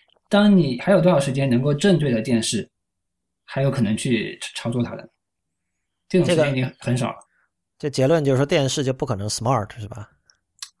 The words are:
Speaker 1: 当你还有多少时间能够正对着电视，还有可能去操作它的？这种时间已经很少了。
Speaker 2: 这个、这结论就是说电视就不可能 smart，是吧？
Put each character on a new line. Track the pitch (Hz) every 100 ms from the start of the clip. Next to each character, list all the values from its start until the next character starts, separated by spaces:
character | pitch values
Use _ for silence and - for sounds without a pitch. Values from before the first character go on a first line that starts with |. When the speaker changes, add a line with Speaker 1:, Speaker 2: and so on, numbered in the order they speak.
| _ _ _
Speaker 1:
当 | 202 208 196
你 | 135 120
还 | -
有 | 190
多 | 170
少 | 156
时 | 139
间 | 135 135
能 | 120
够 | 143
正 | 143 202 170
对 | 147
着 | 113
电 | 120 117
视， | 110 110 - _ _ _ _ _ _ _ _
还 | -
有 | 139
可 | 131
能 | 104 107
去 | 139 113 - - - -
操 | 123
作 | 120
它 | 120 104
的？ | - _ _ _ _ _ _ _ _ _ _
这 | 185
种 | 170
时 | 165
间 | 147
已 | 127
经 | 127 -
很 | - 120
少 | 110
了。 | - _ _ _ _ _ _
Speaker 2:
这 | 147
个、 |
这 |
结 | 135 131
论 | 165 139
就 |
是 | 131
说 | 143
电 | 175 135
视 | 156
就 | 131
不 | 127 135
可 | 101
能 | 104
smart， | - 117 127 95 -
是 | 104
吧？ | - 101 _ _ _ _ _ - _